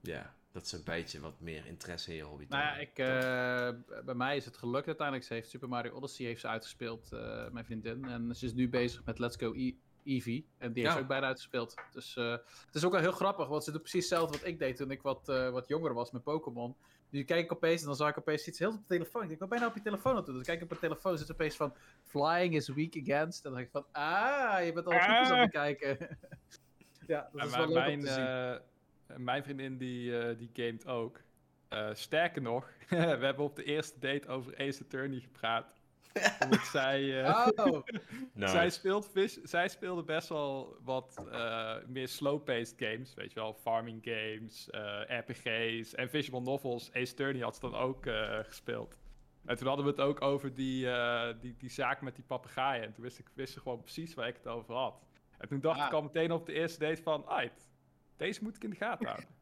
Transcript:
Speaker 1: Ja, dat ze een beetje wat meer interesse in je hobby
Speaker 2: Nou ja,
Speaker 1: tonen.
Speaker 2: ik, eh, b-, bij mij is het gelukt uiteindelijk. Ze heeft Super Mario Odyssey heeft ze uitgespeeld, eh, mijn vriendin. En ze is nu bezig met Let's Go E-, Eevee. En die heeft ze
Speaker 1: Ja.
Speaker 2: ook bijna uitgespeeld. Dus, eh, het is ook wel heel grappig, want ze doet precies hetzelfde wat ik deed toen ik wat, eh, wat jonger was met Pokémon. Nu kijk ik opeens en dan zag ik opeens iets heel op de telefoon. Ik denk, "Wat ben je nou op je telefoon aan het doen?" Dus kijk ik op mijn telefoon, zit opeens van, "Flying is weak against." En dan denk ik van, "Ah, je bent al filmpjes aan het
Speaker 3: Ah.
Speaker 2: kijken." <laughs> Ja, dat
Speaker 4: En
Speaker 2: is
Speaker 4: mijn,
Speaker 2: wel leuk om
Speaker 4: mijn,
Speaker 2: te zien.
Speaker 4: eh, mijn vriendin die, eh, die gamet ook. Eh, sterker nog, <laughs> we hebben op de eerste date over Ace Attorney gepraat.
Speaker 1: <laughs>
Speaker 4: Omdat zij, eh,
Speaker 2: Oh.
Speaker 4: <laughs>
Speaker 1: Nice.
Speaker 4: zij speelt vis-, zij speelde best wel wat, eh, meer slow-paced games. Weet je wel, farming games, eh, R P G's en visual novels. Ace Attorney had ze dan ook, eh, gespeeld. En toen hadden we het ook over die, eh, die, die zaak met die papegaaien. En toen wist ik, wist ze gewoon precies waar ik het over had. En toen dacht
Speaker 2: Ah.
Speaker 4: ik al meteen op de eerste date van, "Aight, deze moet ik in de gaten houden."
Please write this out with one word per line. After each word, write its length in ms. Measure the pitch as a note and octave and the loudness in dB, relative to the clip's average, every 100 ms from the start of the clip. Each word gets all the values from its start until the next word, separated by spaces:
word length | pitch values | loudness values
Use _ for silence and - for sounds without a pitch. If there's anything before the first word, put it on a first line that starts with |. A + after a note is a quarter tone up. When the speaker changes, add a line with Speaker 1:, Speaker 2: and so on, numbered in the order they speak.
Speaker 1:
Ja, 320 | E2+ D2 - - _ | -8 -8 -10 -20 _
dat 160 | F#2 - | -12 -8
ze 80 | E2+ | -8
een 60 | |
beetje 360 | D#2 E2+ E2 D#2 | -4 -4 -4 -8
wat 200 | D#2+ - | -10 -10
meer 260 | E2 D#2 - | -10 -10 -10
interesse 440 | E2+ - E2+ - | -12 -8 -8 -6
in 60 | E2 | -8
je 80 | |
hobby 220 | D2+ D2 C#2+ | -8 -12 -4
Speaker 2:
Nou 140 | C#3 | 0
ja, 60 | D3 | 0
Speaker 1:
tonen. 120 | C#3+ | -2
Speaker 2:
ik, 160 | D3 - | -8 -2
eh, 1000 | C3 C3 B2+ B2+ B2 B2 B2 A#2+ - G#2+ | 2 2 2 2 2 2 0 -4 -10 -12
b-, 40 | B2 | -6
bij 100 | B2 | -2
mij 200 | C3 C#3+ | 0 0
is 80 | B2 | -4
het 120 | - | -8
gelukt 300 | A#2+ B2+ D#3 | -2 -2 -2
uiteindelijk. 400 | D3+ D3+ C3 - | -2 -2 -2 -4
Ze 60 | |
heeft 160 | A#2 A2+ | -8 -6
Super 180 | B2+ B2 | -12 -4
Mario 240 | B2 A#2 | -4 -4
Odyssey 320 | - C3+ - A#2+ | -8 -10 -6 -6
heeft 160 | A2+ | -4
ze 60 | A#2 | -4
uitgespeeld, 640 | A2+ - - A#2 A#2 - | -4 -6 -8 -8 -8 -10
eh, 380 | A2+ A2+ A2+ A2+ | -8 -6 -8 -8
mijn 160 | A#2+ A2+ | -10 -8
vriendin. 400 | A2+ A2 A#2+ C3 | -6 -6 -6 -6
En 300 | A#2+ A#2 A#2 | -4 -4 -4
ze 100 | B2 | -4
is 80 | |
nu 160 | A#2+ B2+ | 2 2
bezig 340 | B2 B2 - - | 4 2 0 -6
met 140 | A2+ | -2
Let's 180 | A#2+ - | -2 0
Go 160 | A#2 A#2+ | -4 0
E-, 180 | B2+ B2+ _ _ | -4 -4 _ _
Eevee. 440 | - C3 A#2 A#2+ - _ | -2 -2 0 -2 -4 _
En 160 | A#2+ | -4
die 80 | A2+ | 2
heeft 120 | C3 | 4
ze 40 | D#3+ | 2
Speaker 1:
Ja. 40 | |
Speaker 2:
ook 60 | C3 | 2
bijna 140 | C3+ C3+ | 2 2
uitgespeeld. 480 | C3 - B2+ A#2 - - | -2 -2 -4 -4 -8 -14
Dus, 240 | B2+ - - | -14 -10 -2
eh, 140 | A#2+ A#2+ - - - | -2 -2 -6 -20 -6
het 100 | D3+ | 2
is 100 | F3 | 4
ook 60 | |
wel 100 | F#3 | 6
heel 100 | E3 | 4
grappig, 360 | - F#3+ F#3+ C3 | 4 2 2 0
want 160 | D3+ | 0
ze 80 | - | -2
doet 100 | D#3 | -6
precies 280 | - F#3 F3 | -2 0 2
hetzelfde 280 | E3+ D#3+ D3 | 2 2 0
wat 100 | F3+ | -6
ik 120 | E3+ | 0
deed 160 | C3+ B2+ | -2 0
toen 160 | C3+ | -4
ik 100 | C3+ | -2
wat, 280 | C#3 C3 - | -2 -2 0
eh, 200 | C3 B2+ | 0 2
wat 180 | B2+ B2 | -2 0
jonger 260 | D3+ D#3+ | 0 0
was 180 | A#2+ A#2+ | -2 -4
met 120 | B2 | -4
Pokémon. 520 | D3 D#3 D3+ A#2+ A#2+ C3 - - _ | -2 -2 -2 -6 -8 -8 -20 -20 _
Nu 140 | C#3 | -6
kijk 200 | C3+ E3+ | 2 2
ik 80 | E3+ | 2
opeens 300 | E3+ E3 E3+ | 2 4 4
en 60 | D3 | 2
dan 80 | C3+ | 2
zag 140 | D3+ | 2
ik 80 | D3 | 2
opeens 300 | - D3+ D#3+ | 0 0 -2
iets 120 | - | 0
heel 100 | F#3+ | 0
op 60 | A3 | 0
de 80 | - F3 | 0 0
telefoon. 260 | E3 A#3+ | 0 -4
Ik 60 | G3 | -4
denk, 120 | D#3 | -6
"Wat 100 | F#3 | -2
ben 80 | A#3+ | 0
je 60 | |
nou 120 | A#3 A3 | 0 0
op 60 | |
je 60 | G#3+ | -2
telefoon 220 | G#3 C4 | 0 2
aan 60 | A#3+ | 2
het 80 | F3 | 0
doen?" 100 | B2+ | -4
Dus 80 | B2+ | -2
kijk 120 | E3 | -2
ik 60 | |
op 60 | E3+ | -2
mijn 120 | D#3+ | -2
telefoon, 360 | E3 D3+ F#3+ E3 | -2 0 0 0
zit 140 | D3 | -2
opeens 240 | D#3+ D#3 D3+ | 0 0 2
van, 180 | C#3+ - - - | -2 -2 -20 -20
"Flying 520 | - C#3+ D3 E3+ F3+ D#3 | -4 2 4 6 6 4
is 120 | C3+ | 2
weak 280 | C#3 D#3+ E3 | 0 0 -2
against." 440 | C3+ C#3+ D#3 - D3 | 4 4 4 -2 -6
En 60 | |
dan 80 | B2+ | -6
denk 60 | B2 | -4
ik 60 | |
van, 140 | C#3+ - | -4 -4
"Ah, 720 | D3+ D3 F#3 A#3+ C#4+ B3 F#3+ F3 | -2 2 4 4 4 4 4 2
je 80 | |
bent 120 | E3 E3+ | 0 4
al 60 | F3 | 6
filmpjes 300 | F#3 A3+ C4 | 8 8 8
aan 100 | B3+ | 8
het 160 | A3+ D#3 | 6 6
Speaker 3:
Ah. 60 | |
Speaker 2:
kijken." 360 | D3 C#3+ D3+ C#3 | 2 2 0 0
<laughs> 200 | - D#3 - - _ - _ _ - _ - | -4 -10 -14 -20 _ -20 _ _ -20 _ -2
Ja, 220 | D3+ C3+ | -2 -2
dat 100 | C#3+ | -4
Speaker 4:
En 60 | B2 | 0
Speaker 2:
is 80 | B2 | 2
Speaker 4:
mijn, 120 | D#3 | 4
Speaker 2:
wel 60 | |
leuk 100 | E3 | 4
om 60 | C#3 | 4
Speaker 4:
mijn, 100 | D3 | 2
Speaker 2:
te 80 | C#3+ | 0
zien. 180 | C3 C3 B2+ B2+ B2 - _ _ _ _ C3 | 2 2 0 -2 -4 -10 _ _ _ _ -6
Speaker 4:
eh, 0 | |
mijn 260 | B2 C#3 | -2 -2
vriendin 340 | C#3+ C#3 C3+ C3 | -2 -8 -6 -6
die, 420 | B2+ B2 A#2+ A#2+ | -6 -4 -2 -2
eh, 180 | A#2 A2+ | -2 -4
die 120 | A#2 | -8
gamet 340 | A#2+ A#2+ A2+ - | -4 -4 -4 -4
ook. 320 | B2 A#2 - - _ _ _ _ | -4 -4 -8 -20 _ _ _ _
Eh, 200 | A2 G#2+ | -4 -4
sterker 480 | G#2+ - D#3 E3+ D#3+ | -4 0 2 2 0
nog, 280 | B2 A#2+ - - | 0 -2 -4 -20
<laughs> 100 | - | 0
we 60 | F3 | 4
hebben 480 | E3+ C3+ C3+ C#3 D3 | 4 4 2 2 -2
op 100 | C#3+ | -2
de 80 | |
eerste 360 | C#3+ D3+ D3+ B2+ | -2 -2 -2 -4
date 280 | C3+ C#3+ C#3+ | 0 0 -2
over 260 | C3 B2 - | -6 -6 -4
Ace 240 | C#3 C3+ | -4 -4
Attorney 360 | - C#3 C3+ C3 | -6 -4 -4 -4
gepraat. 540 | - - A2+ A2+ - - _ _ - | -8 -4 0 0 -2 -20 _ _ -6
Speaker 1:
<laughs> 300 | - - - | 2 2 4
Speaker 4:
Omdat 160 | C3 G3+ | 4 4
zij, 640 | - D3 C3 C#3 C#3 C3 | 4 2 4 2 2 2
eh, 240 | C3+ G#3+ A#3+ A3 | 4 6 6 6
Speaker 2:
Oh. 280 | B3 D3+ - A3+ - | 4 4 -2 -8 -8
Speaker 4:
<laughs> 240 | A#3 C4 | -12 -10
Speaker 1:
Nice. 180 | - G3+ | 0 4
Speaker 4:
zij 180 | F3+ F3 | 6 6
speelt 400 | - F#3+ G3+ G3+ | 4 0 0 2
vis-, 260 | G3 G3 - | 2 2 0
zij 240 | D3+ E3+ F#3 | -2 0 0
speelde 360 | - F3+ F3 | -2 -4 -2
best 260 | D#3+ D#3+ - | 0 -2 0
wel 480 | D#3+ C#3+ C3+ B2 - | -2 0 -2 -6 -12
wat, 400 | A#2 C3 B2+ - - | -2 -2 -2 -14 -8
eh, 440 | A#2+ A#2 A2+ A2 A2+ - | -4 -2 0 -2 -6 -6
meer 200 | B2+ B2+ | -4 -4
slow-paced 640 | - C#3+ D3 D3 A#2+ A#2 - | 0 2 2 2 0 0 -2
games. 360 | A2 A#2 C3 | -2 -2 -8
Weet 200 | - G2+ | -10 -10
je 60 | - | -4
wel, 140 | A2 | -6
farming 460 | - - A2+ A#2 A2 | -4 0 0 0 -8
games, 640 | A2+ A2 A2 G#2+ A2 - - | -4 -2 -2 -6 -10 -14 -10
eh, 500 | G#2 G#2 G#2 - A#2+ | -6 -4 -4 -4 -4
R 40 | |
P 60 | - A#2+ | -4 -4
G's 600 | B2 A2+ A2+ A#2 A2 - | 0 2 2 0 -4 -4
en 140 | B2+ | -2
visual 320 | D3+ C#3 B2+ | 0 -2 -4
novels. 480 | B2 C#3 C3 A#2+ - | -2 0 0 -4 -4
Ace 180 | B2 B2+ | -4 -4
Attorney 300 | - C#3 C3 | 0 -2 0
had 140 | A2+ - | -2 -4
ze 60 | |
dan 140 | B2+ A2 | -6 0
ook, 300 | B2+ C3 C3 | 0 0 -2
eh, 340 | A2 G#2+ G#2+ | -2 0 -2
gespeeld. 540 | A2 - - A#2 A2 - - - - _ - | -6 -10 -6 -6 -6 -14 -20 -20 -20 _ -4
En 100 | A#2+ | -2
toen 100 | C3 | 0
hadden 180 | C#3+ C#3+ | 2 2
we 60 | |
het 100 | C#3+ | 4
ook 200 | C#3 C#3+ | 2 4
over 320 | C#3 C#3 C#3 B2 | 2 2 -2 -2
die, 340 | C3 C3 B2+ | -2 0 0
eh, 440 | B2 A#2+ A#2+ A#2+ A2+ | 2 2 2 0 -6
die, 140 | B2 A#2 | -12 -12
die 120 | B2+ | -10
zaak 320 | - B2+ C#3 | -2 0 0
met 140 | C3+ - | -4 -10
die 80 | B2 | -6
papegaaien. 560 | B2+ - - C3 B2+ | -6 -4 0 2 2
En 100 | G#2+ | -4
toen 100 | G#2+ | -8
wist 160 | A#2+ - | -12 -12
ik, 100 | - | -18
wist 200 | - C3 | -10 -10
ze 60 | - | -8
gewoon 220 | C3 A#2+ | -6 -6
precies 320 | - - E3 | -8 -10 -10
waar 140 | D3+ A#2 | -4 -4
ik 80 | A#2+ | -4
het 120 | A#2 | -8
over 280 | A#2 A2+ A#2+ | -8 -4 -2
had. 260 | B2 - - _ _ - | -2 -4 -20 _ _ -14
En 100 | G#2+ | -6
toen 120 | C#3 | 0
dacht 200 | D3+ D3 | 2 2
Speaker 2:
Ah. 60 | C#3+ | 2
Speaker 4:
ik 60 | |
al 80 | D#3 | 2
meteen 300 | D3 E3 E3 | 0 0 2
op 140 | E3 E3 | 2 0
de 80 | |
eerste 260 | D#3 E3 E3 | -2 -2 0
date 220 | D#3 D#3+ | -2 0
van, 260 | - D3+ - | 0 -2 0
"Aight, 420 | - A#2+ - - _ _ _ _ - | 0 -2 -6 -20 _ _ _ _ -4
deze 260 | F3 G3+ | -4 -2
moet 120 | G#3 - | -6 -6
ik 80 | |
in 60 | A3 | -8
de 60 | F#3 | -4
gaten 300 | G#3+ - A3+ | -4 -2 -4
houden." 220 | - - - | -4 -10 -20